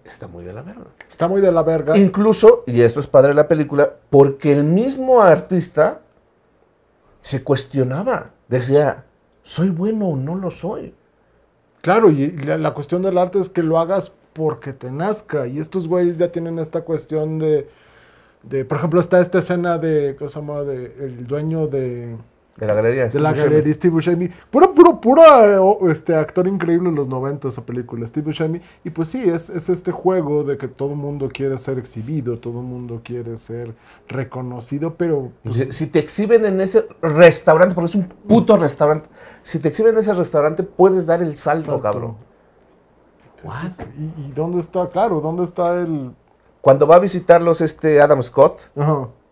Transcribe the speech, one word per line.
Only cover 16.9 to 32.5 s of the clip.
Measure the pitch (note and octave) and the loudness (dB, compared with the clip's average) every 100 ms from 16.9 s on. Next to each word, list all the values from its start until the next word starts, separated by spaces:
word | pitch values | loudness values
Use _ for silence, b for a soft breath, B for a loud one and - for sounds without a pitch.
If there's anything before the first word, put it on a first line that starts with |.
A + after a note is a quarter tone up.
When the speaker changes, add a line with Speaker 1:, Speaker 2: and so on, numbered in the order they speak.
| D#3 - D#3 D#3 D#3 | -8 -6 -6 -4 -4
Speaker 2:
de, | D#3 D3+ D3 b b b b b b b | -2 -2 -4 b b b b b b b
de, | - C3+ | -10 -8
por | C3 C#3+ | -6 -6
ejemplo, | D#3+ F3 | -2 -2
está | F3 F#3 | 0 0
esta | F3+ F#3 | 2 0
escena | - F3 F3 E3+ | -2 -4 -4 -2
de, | D#3+ D3+ C#3+ C3+ | -2 -2 -2 -6
¿cómo | D3 | -12
se | D3+ | -12
llama? | D3+ D3 | -10 -8
De | C#3+ C3 B2 B2+ | -8 -8 -12 -12
el | C#3 A#2+ A#2+ | -14 -12 -8
dueño | C#3+ D#3 D#3+ D3+ | -6 -4 -4 -4
de | C3+ B2+ A#2+ A#2+ A2+ - _ _ - | -4 -6 -8 -12 -16 -18 _ _ -8
Speaker 1:
De | G#2+ | -2
la | |
galería, | G#2 A2+ C3 | 0 0 0
Speaker 2:
de | A#2+ | -2
Speaker 1:
Steve | C#3 | 0
Speaker 2:
la | D3+ | -2
Speaker 1:
Buscemi. | C#3 D3 | 0 2
Speaker 2:
galería, | D3+ D3 | 2 2
Steve | D3+ F3+ | 0 0
Buscemi. | E3 E3+ F3 F3 B B | 0 0 -2 -4 B B
Puro, | C4 F#4+ | 4 6
puro, | D4 F4 A#3 | 8 6 6
puro, | A3+ C#4+ E4 C4+ | 4 8 10 10
eh, | G#3 G3 | 8 6
o-, | F#3+ G#3 F#3 | 4 4 0
este, | D#3 - | 0 0
actor | D#3+ D3+ - F3+ | -2 0 -2 -2
increíble | G3 E3+ E3+ F3+ | -2 0 0 0
en | |
los | D3+ C3+ | -2 -4
noventa | C3 C3+ D3 C3+ | -4 -6 -6 -8
esa | A#2+ | -10
película, | A#2 B2 A#2+ A#2 A#2 | -10 -10 -10 -10 -10
Steve | D#3 D3+ | -8 -6
Buscemi. | D3+ D#3+ E3 b b | -4 -4 -6 b b
Y | F3+ | -12
pues | D#3 D#3+ | -8 -8
sí, | C4 G#3+ | -4 -2
es, | E3+ D#3+ | -2 -4
es | F3+ D#3+ | -8 -6
este | F3+ F3+ | -4 -6
juego | - F3+ F#3 D3 D3 | -4 -2 -2 0 -2
de | C#3+ C#3 | -4 -6
que | C3 | -8
todo | - C#3 | -8 -8
mundo | C#3+ C#3+ C#3+ C3+ | -6 -8 -8 -8
quiere | C3+ C3+ C3 | -6 -6 -6
ser | C3 C3 | -8 -8
exhibido, | A#2+ A#2 A2+ D#3 B2 A#2 | -10 -12 -10 -8 -6 -8
todo | A#2+ | -10